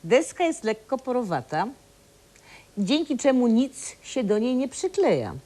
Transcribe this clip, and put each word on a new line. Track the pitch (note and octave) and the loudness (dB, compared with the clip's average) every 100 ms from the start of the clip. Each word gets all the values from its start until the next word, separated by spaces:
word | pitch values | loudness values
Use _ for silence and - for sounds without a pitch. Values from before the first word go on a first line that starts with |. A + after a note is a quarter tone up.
Deska | E3 B3 E4 - | 4 2 2 -2
jest | E4+ - | -2 0
lekko | A3 A3 - C4 | -4 -6 -4 -6
porowata, | - B3 A3 D3+ - D#3 G#3+ C#4 - _ _ _ _ - - - - - | -2 -4 -2 -4 -4 -4 -4 -8 -20 _ _ _ _ -20 -20 -20 -14 -4
dzięki | G3 D4 E4+ B3+ | 0 0 0 0
czemu | C#4 C4 A#3+ | 2 4 4
nic | A3+ C4+ - - - | 4 2 -4 -16 -16
się | - C4+ | -6 -4
do | G3+ G#3+ | 0 0
niej | A#3+ B3+ | 2 0
nie | C4+ | -2
przykleja. | - F#4 F#4 E4+ D3+ G#2+ C#3 | -4 -4 0 2 2 -2 -10